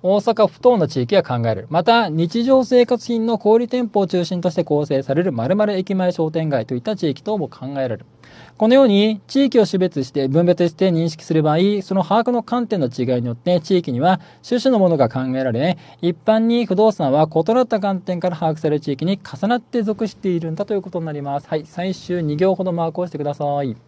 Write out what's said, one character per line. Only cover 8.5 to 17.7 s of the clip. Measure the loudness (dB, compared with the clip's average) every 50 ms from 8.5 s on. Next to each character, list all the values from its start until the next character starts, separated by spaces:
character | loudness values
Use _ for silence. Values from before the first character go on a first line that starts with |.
| _
こ | _ 2
の | 4 6
よ | 6 6
う |
に、 | 6 4 4 2 2 0 -4 _
地 | _ 0 2 2
域 | 4 4 2
を | 2
種 | 4 2 0
別 | 0 0 -2 -4 -6
し | -4
て、 | -4 -2 -2
分 | 2 2 2 4
別 | 4 4 2 2 -2
し | 0
て | 0 0 2
認 | 2 0 0 -2
識 | -4 -8 -6
す | -2 0
る | 2 2
場 | 2 2
合、 | 2 2 2 0 -2
そ | -4 -2 -2
の | -2 0
把 | 2 2 2 2
握 | 0
の | -2 -2 -2
観 | -2 -4 -4 -2
点 | -2 -2 -2
の | -2
違 | -2 -2 -4 -2 0 0 -2
い |
に | -2
よ | -4 -6
っ |
て、 | -4 _ 0 0 0
地 | 0 0 0
域 | 0 0 -2
に | -4 0
は | 2 2 2 0 -4 -16 -20 _ _
種 | -4 -4 0 2
々 | 2
の | 2 4
も | 4 4
の | 4
が | 2 2 0
考 | 0 -4 -4 -2 -2
え | -2 -2
ら | -2
れ、 | 0 0 0 0 -2 -4 -8 -20 -14 _
一 | -4 -4 -4 -2 _
般 | 0 2 2
に | 2 2 0 0 0
不 | 0 0
動 | 2 2 2
産 | 2 0 -2 0
は | 2 2 2 2 0
異 | -2 0 2 2
な | 0 2
っ |
た | 0